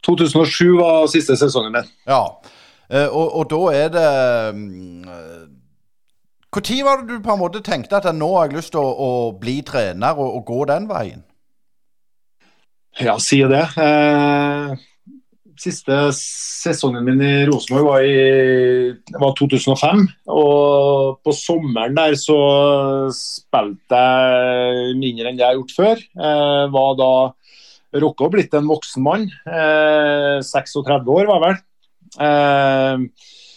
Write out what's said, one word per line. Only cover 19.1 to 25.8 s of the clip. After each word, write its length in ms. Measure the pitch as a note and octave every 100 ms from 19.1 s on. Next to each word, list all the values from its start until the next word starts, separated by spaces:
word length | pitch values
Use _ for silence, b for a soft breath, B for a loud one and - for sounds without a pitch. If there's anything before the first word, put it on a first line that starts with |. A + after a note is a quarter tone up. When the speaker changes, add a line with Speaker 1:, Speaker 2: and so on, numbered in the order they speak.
| B2+
Speaker 1:
var 160 | C#3 C3+
to 80 | C#3
tusen 240 | C3+ B2+
og 60 | C3+
fem, 220 | D3+ F#3+ F#3+ - -
og 920 | D3+ D3 D3 C#3+ C#3+ C#3 C#3 C3+ C3
på 80 | - C#3+
sommeren 600 | - E3+ D3+ A2+ A2+ C#3+
der 200 | D#3+ C#3+
så 160 | - D3+ C#3+ C#3+ C#3+ C#3 C#3 C3+ C3+ B2+
spilte 800 | - - _ C3 G#2 G2 _ B2
jeg 1000 | B2+ C3 B2+ B2+ B2+ B2 B2 B2 B2 B2+
mindre 300 | C3+ A#2 A#2
enn 80 | B2+
det 80 | B2
jeg 20 |
har 120 | C3
gjort 160 | C3
før. 240 | -